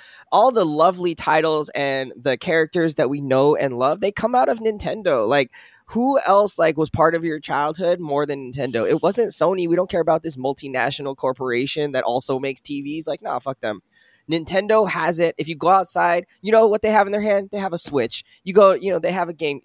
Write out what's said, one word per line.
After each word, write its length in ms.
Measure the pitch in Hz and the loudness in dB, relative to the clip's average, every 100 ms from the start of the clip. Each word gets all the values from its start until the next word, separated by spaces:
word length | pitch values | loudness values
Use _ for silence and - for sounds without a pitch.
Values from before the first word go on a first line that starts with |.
| - - - | -20 -20 0
all 200 | 180 254 | 4 4
the 140 | 226 165 | 4 0
lovely 480 | 151 170 180 180 | 4 2 2 -4
titles 560 | 160 151 156 160 156 147 | -2 0 2 2 0 -4
and 420 | - 139 135 131 - | -4 -2 -2 -6 -4
the 160 | 135 123 | -4 -2
characters 600 | 185 165 160 180 160 147 | 0 0 0 0 0 0
that 120 | 131 | -2
we 140 | 143 | -2
know 340 | 139 131 143 151 | 0 2 4 2
and 220 | 135 120 | 0 0
love. 220 | 131 160 | 0 0
They 120 | 403 | -4
come 220 | - 220 | -2 0
out 160 | 247 277 | 2 2
of 80 | 226 | 0
Nintendo. 680 | 220 208 175 214 185 131 107 | -2 -4 -6 -4 0 0 2
Like, 240 | 143 127 - - _ - | 2 0 -8 -20 _ -6
who 340 | 226 254 269 - | -2 0 2 4
else, 320 | 202 208 - | 4 4 2
like, 180 | 165 151 | 0 0
was 140 | 156 | -2
part 240 | - 160 | 2 2
of 100 | 165 | 2
your 160 | 165 156 | -4 -6
childhood 580 | - 143 151 156 175 180 | -4 -2 -2 -2 -2 -2
more 280 | 160 143 147 | -2 -2 -2
than 260 | 139 127 | -6 -8
Nintendo? 340 | 139 131 117 107 | -6 -4 -2 0
It 140 | 156 | 2
wasn't 300 | 165 220 220 | 0 0 -2
Sony. 360 | - 160 190 170 | 0 0 0 0
We 100 | 175 | 0
don't 140 | 185 | 0
care 100 | 180 | 0
about 200 | 160 165 | 0 0
this 140 | 160 131 | -2 -6
multinational 800 | 131 139 139 131 120 139 139 135 | -6 -6 -6 -2 -2 -4 -8 -4
corporation 760 | 131 131 127 120 139 156 147 | -4 -4 -2 -2 -2 -4 -2
that 120 | 131 | -2
also 340 | - 123 - 131 | -2 -2 -2 -4
makes 220 | 135 131 | -4 -8
T 220 | - 143 | -10 -10
Vs. 240 | 143 156 156 | -8 -10 -8
Like, 160 | 135 | -10
nah, 160 | 214 123 | -6 -6
fuck 200 | 135 131 | -6 -6
them. 200 | 113 104 _ _ _ _ - | -8 -8 _ _ _ _ -4
Nintendo 580 | 165 160 190 208 220 190 | -4 0 -2 2 2 2
has 300 | 175 160 165 | 0 -2 0
it. 160 | 165 - | 0 -2
If 120 | 151 | -8
you 80 | 151 | -2
go 100 | 165 | 4
outside, 600 | 190 180 175 175 175 180 _ | 4 2 0 2 0 -4 _
you 100 | 196 | 2
know 160 | 220 220 | 4 6
what 120 | 214 | 4
they 120 | 214 | 2
have 140 | 214 196 | 4 2
in 60 | |
their 80 | 208 | 0
hand? 280 | 208 202 196 | 0 0 -2
They 80 | 208 | -6
have 140 | 190 | -6
a 60 | 170 | -6
Switch. 440 | - 139 120 - - _ | -2 -2 -2 -6 -12 _
You 100 | 180 | 2
go, 180 | 185 196 | 6 6
you 200 | 147 196 | 6 0
know, 80 | 175 | -2
they 100 | 165 | -2
have 180 | 185 175 | -2 -4
a 40 | |
game, 280 | 160 156 139 | -4 -6 -6